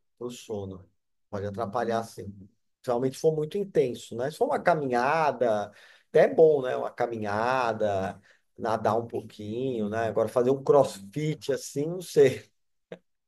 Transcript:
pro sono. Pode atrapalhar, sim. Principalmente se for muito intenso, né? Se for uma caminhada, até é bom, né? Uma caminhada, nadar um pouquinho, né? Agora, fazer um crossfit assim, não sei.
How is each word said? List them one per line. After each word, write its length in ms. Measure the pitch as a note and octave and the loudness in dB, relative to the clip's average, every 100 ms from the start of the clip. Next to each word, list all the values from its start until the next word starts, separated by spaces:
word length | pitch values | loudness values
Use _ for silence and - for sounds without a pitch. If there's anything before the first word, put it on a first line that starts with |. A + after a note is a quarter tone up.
| _ - | _ -14
pro 120 | A#2+ | -12
sono. 560 | A#2+ - G#2 F#2+ F#2+ - _ _ _ _ | -12 -10 -8 -8 -12 -18 _ _ _ _
Pode 160 | G2+ G2+ | -8 -6
atrapalhar, 560 | G2+ - B2 A#2 A2+ | -6 -4 -2 -2 -2
sim. 280 | A2+ - G2+ G2 F#2+ _ _ _ | -4 -12 -14 -16 -20 _ _ _
Principalmente 340 | - A#2+ C3 - | -4 -2 -2 0
se 60 | |
for 140 | D#3+ D#3 | 0 0
muito 220 | D3+ G3+ | -2 -4
intenso, 580 | G3 D#3+ B2+ A2+ - A2+ | 0 0 0 -2 -10 -6
né? 160 | C3+ | -6
Se 60 | D#3 | -2
for 80 | C#4 | -2
uma 120 | B3 | 0
caminhada, 1080 | F#3 D#3+ C#3 A#2+ C3 D#3+ D3 B2 A#2+ G#2 G2+ - - - _ | 2 2 0 0 2 2 2 2 2 2 -2 -12 -20 -20 _
até 120 | D#3 G3+ | 4 4
é 80 | C3+ | 6
bom, 260 | D#3+ D3 | 6 6
né? 120 | B2+ B2+ | 0 -4
Uma 140 | A#2 | -4
caminhada, 1300 | - A#2+ A2+ G#2 G#2 A#2+ C3 A#2 A2 G#2 G2 F#2+ - _ _ _ - | -4 -4 -4 -4 0 0 2 0 0 -2 0 -4 -8 _ _ _ -8
nadar 400 | A2 A2 G#2+ A2 | -4 0 0 0
um 100 | A#2 | -2
pouquinho, 840 | A#2 A2 - G#2 A#2 C3+ A#2 G#2 | -8 -10 -12 -8 -4 -4 -2 -2
né? 180 | A2 A2+ | -2 -2
Agora, 200 | G#2+ A2 | 0 0
fazer 220 | B2+ B2 | 2 2
um 120 | C#3 | 2
crossfit 880 | C#3 D3 - - - D3+ D3+ D3+ - | 4 6 4 -2 -12 -6 -6 -4 -4
assim, 340 | B2 - C#3 D#3 | -6 -6 -6 -6
não 140 | F#3 | -6
sei. 480 | E3+ D#3 C3+ A2+ - _ _ _ _ - _ _ | 0 6 6 4 -8 _ _ _ _ -20 _ _